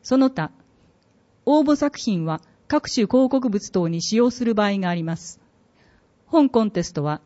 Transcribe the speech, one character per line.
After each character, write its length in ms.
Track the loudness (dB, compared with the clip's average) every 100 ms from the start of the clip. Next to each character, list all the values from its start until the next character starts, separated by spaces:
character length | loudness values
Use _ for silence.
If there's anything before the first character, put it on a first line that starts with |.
そ 140 | 0 2
の 120 | 2
他、 220 | 0 -8 _ _ _ _ _ _ _ _ _ 2
応 160 | 2
募 120 | 4 2
作 220 | 0 -4
品 280 | -4 -2 -2
は 160 | -6 _ _ _
各 200 | -4 -2
種 200 | -2 2
広 220 | 2 2
告 200 | 0 0
物 220 | -4 -2
等 160 | -2 -2
に 160 | -4
使 140 | -2 2
用 120 | 0
す 160 | 0 -2
る 80 |
場 140 | 0 0
合 100 | -2
が 120 | -4
あ 60 | -4
り 60 |
ま 140 | -6 -8
す。 260 | -12 -20 _ _ _ _ _ _ _ _ _
本 220 | 2 4
コ 140 | 2
ン 60 | 0
テ 140 | -4
ス 100 | -6
ト 100 | -6
は 180 | -6 -6